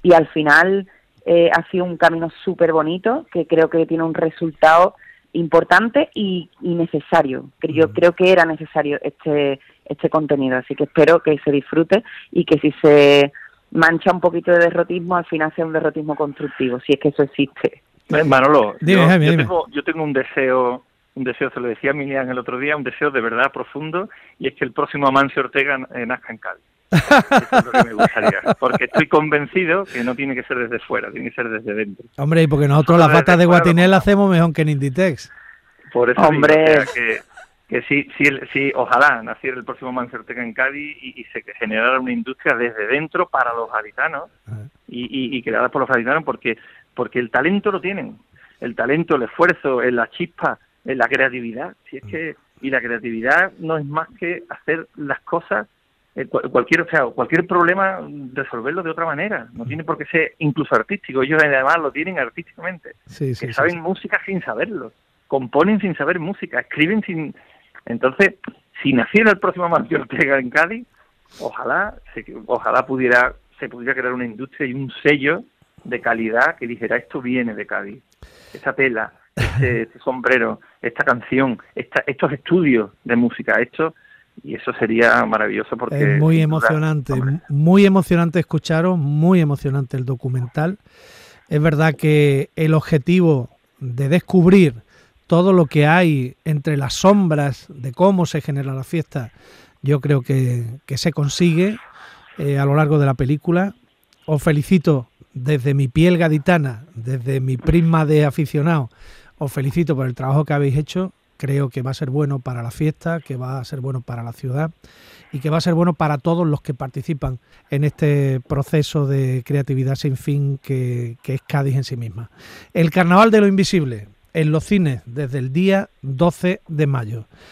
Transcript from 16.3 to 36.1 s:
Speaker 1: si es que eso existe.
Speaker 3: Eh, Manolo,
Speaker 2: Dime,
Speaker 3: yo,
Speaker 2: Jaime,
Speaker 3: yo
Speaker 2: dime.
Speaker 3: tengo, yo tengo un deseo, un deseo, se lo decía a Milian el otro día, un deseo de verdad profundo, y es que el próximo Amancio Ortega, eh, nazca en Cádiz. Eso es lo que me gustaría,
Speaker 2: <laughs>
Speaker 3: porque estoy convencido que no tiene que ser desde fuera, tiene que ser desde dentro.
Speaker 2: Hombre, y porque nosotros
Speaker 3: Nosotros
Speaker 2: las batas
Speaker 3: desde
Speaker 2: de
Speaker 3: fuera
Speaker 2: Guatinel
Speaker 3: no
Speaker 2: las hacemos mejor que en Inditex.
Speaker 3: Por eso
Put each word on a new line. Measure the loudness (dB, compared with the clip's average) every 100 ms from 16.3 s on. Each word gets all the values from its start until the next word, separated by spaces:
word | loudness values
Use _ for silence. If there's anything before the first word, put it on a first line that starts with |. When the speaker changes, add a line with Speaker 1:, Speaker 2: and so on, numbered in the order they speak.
| -6 -8 -4 -4 -4
Speaker 1:
si | -2
es | 0
que | 0
eso | 0
existe. | -2 0 -4 -2 -6 -6 _ _ -2
Speaker 3:
Eh, | 0
Manolo, | 4 4 6 6 4 0
Speaker 2:
Dime, | 2 4
Speaker 3:
yo, | 6
Speaker 2:
Jaime, | 6 4
Speaker 3:
yo |
Speaker 2:
dime. | 2
Speaker 3:
tengo, | 2 -2 -2
yo | -6
tengo | -4 -4
un | -2
deseo, | -2 -2 -2 0 2 0 -2 _ _ _ -8
un | -6
deseo, | -4 -6
se | -6
lo | -8
decía | -4 -4
a |
Milian | -4 -4 -6 -4
el | -6
otro | -8 -6
día, | -4 -4
un |
deseo | -6 -4 -2
de | -2
verdad | -2 -2 -2
profundo, | -4 -12 -10 -8 -8 -8 -14 _ -8
y | -8
es |
que | -6
el | -6
próximo | -4 -6 0 2
Amancio | 2 2 -2
Ortega, | -2 -2 -2 -4 -8
eh, | -10 -8
nazca | -8 -10
en | -14
Cádiz. | -14 -16 _ _ 0
Eso | 0 6 4 6 2 4 2
es | 2
lo |
que | 2
me | 2 2
gustaría, | 0 2 0 0 -2
Speaker 2:
<laughs> | 0
Speaker 3:
porque | 0 0 -2
estoy | 0 2
convencido | 2 2 -2 -2 -2 0 -2
que | -2 -6 -4
no | -4
tiene | -6 -6
que |
ser | -6 -6
desde | -4 -6
fuera, | -6 -6 -6
tiene | -10 -10
que | -8
ser | -6
desde | -6 -6
dentro. | -6 -6 -10 -16 -6
Speaker 2:
Hombre, | 0 2
y | 2
porque | 2 4
nosotros | 4 4 6
Speaker 3:
Nosotros |
Speaker 2:
las | 6 6
batas | 4 4
Speaker 3:
desde |
Speaker 2:
de | 6
Speaker 3:
fuera | 6
Speaker 2:
Guatinel | 6 4 6
Speaker 3:
no |
Speaker 2:
las | 4
hacemos | 4 4 4
mejor | 4 2
que | 0
en | 0
Inditex. | 0 -2 0 -2 -2 -12 -20 -20 -20 _ _ -6
Speaker 3:
Por | 0
eso | 2